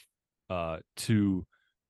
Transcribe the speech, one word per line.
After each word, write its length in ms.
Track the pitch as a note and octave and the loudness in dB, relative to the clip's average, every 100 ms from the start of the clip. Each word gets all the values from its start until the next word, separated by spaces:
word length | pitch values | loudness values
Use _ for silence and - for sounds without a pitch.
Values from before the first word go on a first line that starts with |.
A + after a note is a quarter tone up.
| _ _ _ _ - | _ _ _ _ -8
uh, 300 | F2+ E2 D#2+ - - | -6 -6 -8 -12 -10
to 500 | - G#2+ G2+ F#2 - _ _ _ | 2 4 4 0 -4 _ _ _